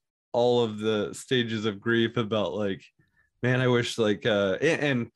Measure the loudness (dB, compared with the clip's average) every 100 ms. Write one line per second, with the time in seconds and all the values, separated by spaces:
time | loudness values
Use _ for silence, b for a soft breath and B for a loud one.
0 | _ _ _ 0 2 4 2 0 0 0
1 | -2 -6 -2 -2 0 -2 -4 -4 0 2
2 | 2 0 -2 -2 -2 -2 -4 -6 -10 _
3 | _ _ _ _ -2 0 2 2 0 0
4 | 0 0 0 2 2 0 0 0 0 -2
5 | -4